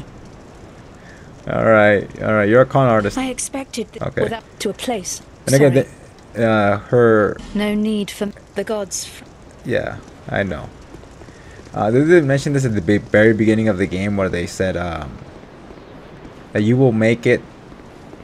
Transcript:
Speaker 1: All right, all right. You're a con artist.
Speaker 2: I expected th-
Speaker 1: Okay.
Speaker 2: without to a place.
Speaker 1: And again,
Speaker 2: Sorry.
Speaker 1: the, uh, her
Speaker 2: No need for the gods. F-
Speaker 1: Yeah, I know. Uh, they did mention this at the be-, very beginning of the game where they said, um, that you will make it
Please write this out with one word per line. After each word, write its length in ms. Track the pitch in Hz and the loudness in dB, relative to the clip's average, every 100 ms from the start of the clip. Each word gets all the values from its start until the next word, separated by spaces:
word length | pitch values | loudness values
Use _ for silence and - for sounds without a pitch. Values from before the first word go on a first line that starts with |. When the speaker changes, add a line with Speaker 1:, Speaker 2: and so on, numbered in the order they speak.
| - - - - - - - - - - - - - - - | -14 -18 -20 -20 -20 -20 -20 -20 -20 -20 -20 -20 -20 -16 -8
Speaker 1:
All 160 | - | -2
right, 600 | 113 110 104 104 - - | 2 4 4 2 -2 -8
all 100 | 101 | -4
right. 160 | 107 101 | 0 2
You're 120 | 120 | 4
a 40 | 131 | 2
con 220 | 139 131 | 2 2
artist. 280 | 110 104 - | 2 0 -4
Speaker 2:
I 100 | 262 | -6
expected 600 | 247 - 277 269 - 214 | -6 -8 -10 -10 -10 -10
th- 80 | 226 | -10
Speaker 1:
Okay. 220 | - - | -8 -4
Speaker 2:
without 200 | 214 226 - - | -4 -6 -12 -8
to 100 | 214 | -8
a 40 | |
place. 480 | 185 - 226 180 - - - - | -6 -6 -6 -8 -14 -16 -14 0
Speaker 1:
And 80 | 135 | 4
again, 180 | 143 | 4
Speaker 2:
Sorry. 140 | 131 - - - - - | 4 -2 -6 -20 -20 -12
Speaker 1:
the, 140 | 110 113 | -2 0
uh, 280 | 110 101 101 - | 2 2 0 0
her 480 | 123 117 110 101 - - | 4 6 6 2 -2 -8
Speaker 2:
No 220 | 202 208 208 | -4 -2 -2
need 340 | 214 214 202 | -2 -4 -6
for 220 | - 202 - - - | -6 -8 -8 -14 -8
the 80 | |
gods. 420 | 202 214 190 - - | -6 -6 -6 -10 -12
F- 180 | - - - - - | -16 -20 -20 -20 -14
Speaker 1:
Yeah, 340 | 160 113 - - - - - | -6 -4 -4 -10 -16 -18 -6
I 140 | 107 | -4
know. 280 | 101 - - - - - - - - - - - - | -4 -6 -10 -18 -20 -20 -20 -20 -20 -20 -20 -20 -12
Uh, 180 | - 107 | -4 0
they 120 | 120 | 2
did 220 | 156 180 139 | 6 4 4
mention 280 | 139 151 | 0 0
this 120 | 139 131 | -2 -2
at 80 | |
the 80 | 104 | -2
be-, 160 | 82 104 | 0 0
very 360 | - 104 110 | 2 4 4
beginning 340 | 107 110 110 110 | 4 2 2 2
of 100 | 92 | 0
the 80 | 98 | -2
game 320 | 90 101 101 | -2 -4 -2
where 120 | 95 | -2
they 180 | 87 87 | -4 -6
said, 280 | - 95 87 | -4 -4 -4
um, 360 | 87 80 71 - - - - - - - - - - - - - - | -6 -8 -10 -14 -18 -20 -20 -20 -20 -20 -20 -20 -20 -20 -20 -20 -8
that 100 | 107 | -2
you 140 | 107 127 | 2 4
will 160 | 135 | 4
make 340 | 110 110 117 123 | 4 2 2 2
it 140 | 127 - - - - - - - - | 0 -2 -20 -20 -20 -20 -20 -20 -20